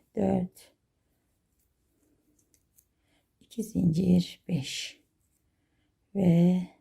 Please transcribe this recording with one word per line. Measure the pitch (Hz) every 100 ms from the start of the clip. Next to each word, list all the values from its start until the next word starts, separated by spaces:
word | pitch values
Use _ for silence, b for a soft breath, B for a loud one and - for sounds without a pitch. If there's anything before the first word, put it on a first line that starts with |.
| _ -
dört, | 190 190 180 - - _ _ _ _ _ _ _ _ _ _ _ _ _ _ _ _ _ _ _ _ _ _ _ _ _ _ _
iki | _ -
zincir, | - 185 180 156 185 180 175 - -
beş | 160 131 - - - _ _ _ _ _ _ _ _ _ _ _
ve | 196 180 170 175 180 180 _